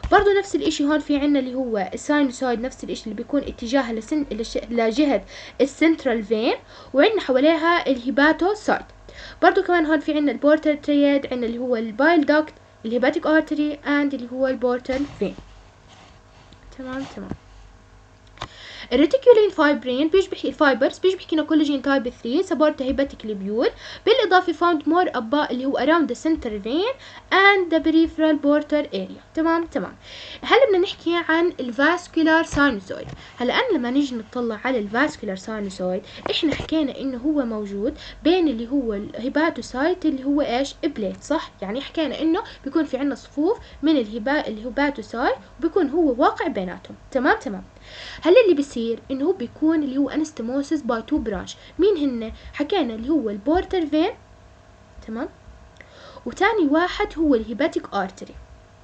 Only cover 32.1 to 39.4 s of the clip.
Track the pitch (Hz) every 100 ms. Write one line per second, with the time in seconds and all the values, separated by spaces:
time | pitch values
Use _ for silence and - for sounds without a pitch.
32.1 | 320 320 320 320 285 285 208 - - -
33.1 | - - - 247 - 508 311 240 269 277
34.1 | 240 - 247 240 208 254 254 202 233 294
35.1 | - 214 190 220 214 202 185 185 185 -
36.1 | - - - 311 - - 320 269 - 269
37.1 | 247 285 294 233 214 208 202 240 294 -
38.1 | - 285 370 311 226 233 277 233 202 208
39.1 | - 247 294